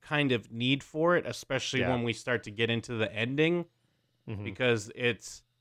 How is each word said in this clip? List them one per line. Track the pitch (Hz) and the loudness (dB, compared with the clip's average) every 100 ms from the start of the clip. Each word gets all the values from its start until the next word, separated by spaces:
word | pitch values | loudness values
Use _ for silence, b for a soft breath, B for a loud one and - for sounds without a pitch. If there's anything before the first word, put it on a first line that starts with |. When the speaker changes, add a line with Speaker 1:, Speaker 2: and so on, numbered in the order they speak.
Speaker 1:
kind | - 147 143 | -4 0 2
of | 120 - | 0 -2
need | 117 127 139 | -2 0 0
for | - 156 165 175 | -2 0 2 2
it, | 123 | 0
especially | 113 - 131 - 131 | -8 -4 -4 -2 0
Speaker 2:
Yeah. | 90 | 2
Speaker 1:
when | 123 | 2
we | 120 | 0
start | 110 - 120 | -2 -2 -2
to | 107 | -2
get | 104 113 | -2 0
into | 117 - | 0 -2
the | 117 107 | -2 -2
ending, | 101 117 139 160 175 165 _ _ _ _ _ - | 0 -2 2 2 2 -2 _ _ _ _ _ -10
Speaker 2:
Mm-hmm. | 104 | -8
Speaker 1:
because | 101 98 127 113 104 120 | -8 0 2 2 0 -2
it's, | 123 110 - - _ _ | -2 -2 -8 -18 _ _